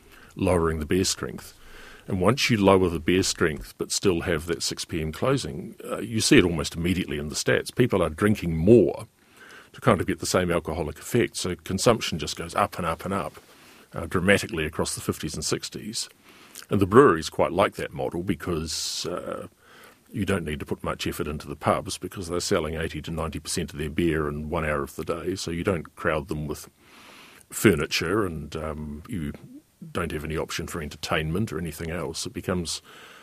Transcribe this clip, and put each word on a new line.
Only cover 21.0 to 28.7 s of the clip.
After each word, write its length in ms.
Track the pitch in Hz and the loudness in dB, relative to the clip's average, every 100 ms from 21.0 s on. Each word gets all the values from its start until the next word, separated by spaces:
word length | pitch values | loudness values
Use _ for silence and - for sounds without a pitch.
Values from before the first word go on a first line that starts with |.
| - | -4
effort 220 | - 78 | -4 -6
into 200 | 76 71 | -6 -8
the 80 | 71 | -4
pubs 420 | - 78 71 - | 0 0 -2 -8
because 320 | 90 - 85 | -8 -8 -6
they're 100 | 87 | -4
selling 360 | - 95 78 80 | 0 0 0 -4
eighty 260 | 80 78 | -4 -6
to 100 | 76 | -6
ninety 280 | 82 80 76 | -4 -4 -6
percent 340 | - - 80 | -6 -4 -4
of 60 | 71 | -6
their 100 | 76 | -6
beer 400 | 76 85 78 73 | 0 2 2 0
in 200 | 73 76 | -4 -4
one 140 | 82 | -2
hour 180 | 78 73 | 0 -2
of 140 | 69 - | -4 -6
the 80 | |
day. 320 | 76 82 80 95 | -6 -4 -2 -4
So 160 | - | -4
you 140 | 85 87 | -2 0
don't 300 | 87 73 - | 0 -4 -4
crowd 340 | 87 78 73 | 0 0 -2
them 180 | 78 73 | -6 -6
with 220 | 71 - _ - - - - - - - | -8 -12 _ -20 -20 -20 -20 -20 -20 -14
furniture 760 | - 113 78 76 - 85 104 95 | 4 6 6 2 -2 0 0 0
and, 300 | 78 73 78 | -4 -8 -8
um, 480 | 80 | -6